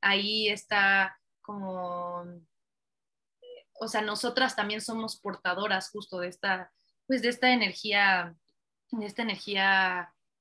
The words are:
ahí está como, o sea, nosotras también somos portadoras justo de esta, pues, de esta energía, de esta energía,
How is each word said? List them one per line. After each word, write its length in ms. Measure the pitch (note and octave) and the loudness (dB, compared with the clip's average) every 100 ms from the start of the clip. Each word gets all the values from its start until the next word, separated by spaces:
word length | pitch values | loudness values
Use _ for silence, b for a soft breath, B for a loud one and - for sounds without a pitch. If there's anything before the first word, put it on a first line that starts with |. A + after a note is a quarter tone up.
ahí 480 | G3 G3+ G3+ A3 G#3+ | 2 2 2 0 0
está 720 | G3+ - G#3 G3 G3 F#3+ - _ _ | -2 0 2 4 4 2 -4 _ _
como, 800 | - G3+ F#3+ F#3 F3+ F3+ F3 F3 F3 F3 E3 _ _ _ _ _ _ _ _ _ - - - - | -14 -10 -8 -6 -6 -6 -6 -8 -10 -16 -20 _ _ _ _ _ _ _ _ _ -20 -20 -20 -10
o 100 | A3 | -4
sea, 120 | A3 | -2
nosotras 560 | G#3+ G#3 A#3+ A#3+ B3+ A#3 | -2 -2 -2 2 2 0
también 240 | G#3 G#3+ | -4 -4
somos 400 | G#3+ A3+ A3 - | -6 -6 -6 -8
portadoras 680 | G3+ F3+ F#3 F3+ G#3 F#3+ - | -8 -6 -4 -2 0 -2 -2
justo 300 | G#3 G3+ F#3 | -10 -8 -6
de 80 | F3+ | -8
esta, 440 | F3+ G3 F#3 F3+ _ _ _ - | -4 -2 -2 -4 _ _ _ -2
pues, 140 | C4 | 0
de 80 | A#3 | 0
esta 240 | A#3+ B3+ | 2 4
energía, 800 | B3 G3+ F3 G#3+ G3+ G3 F#3 E3+ E3 _ _ _ _ _ | 4 2 -2 0 4 4 4 0 -10 _ _ _ _ _
de 120 | A3+ | -8
esta 160 | G#3 A3 | -6 -4
energía, 920 | A3+ F#3+ G#3 G3 G3 F#3+ F#3 F3+ F3 _ _ _ | -4 -4 -4 2 4 6 4 0 -6 _ _ _